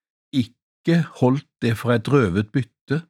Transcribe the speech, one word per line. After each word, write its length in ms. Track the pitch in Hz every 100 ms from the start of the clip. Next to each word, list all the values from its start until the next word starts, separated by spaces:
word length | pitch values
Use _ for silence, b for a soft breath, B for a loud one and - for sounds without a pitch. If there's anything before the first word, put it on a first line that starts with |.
| _ _ _
ikke 680 | 139 113 _ _ _ - 170 151 -
holdt 300 | 123 139 - -
det 120 | 117 113
for 120 | 117
et 160 | 120 110
røvet 440 | 139 107 90 107
bytte 480 | 139 120 _ - 151 -